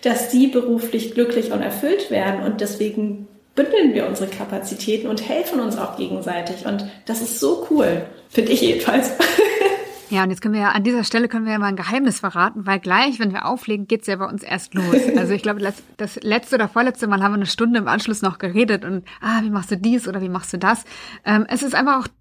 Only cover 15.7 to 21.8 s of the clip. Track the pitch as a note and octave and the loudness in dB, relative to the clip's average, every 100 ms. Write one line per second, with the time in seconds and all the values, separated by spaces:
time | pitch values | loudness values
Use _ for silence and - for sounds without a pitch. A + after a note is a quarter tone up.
15.7 | G3+ - - G#3 - - A3+ - B3+ G#3 | -6 -16 -10 -8 -6 -2 -2 0 0 2
16.7 | A#3 B3+ A#3+ A3 G3 G3 G#3 G3 - A#3 | 2 0 0 0 2 2 2 -2 0 2
17.7 | A#3 F#3+ F#3+ G#3+ G#3 F#3+ F3 F#3 F#3 A#3 | 2 2 0 0 -2 -2 -2 -2 2 2
18.7 | G3+ G3 F#3+ - - G#3+ A3+ A3 G#3 F3+ | 2 -2 -6 -8 -8 -2 0 0 -2 -2
19.7 | G3 G#3+ A#3+ A3 F#3+ F#3 F#3 - F#3 F#3 | -2 2 2 0 -6 -4 -4 -6 -2 0
20.7 | A#3 - - - - - G#3+ G#3+ B3+ C#4 | 0 -4 -18 -16 -10 2 2 4 -2 0
21.7 | - | 2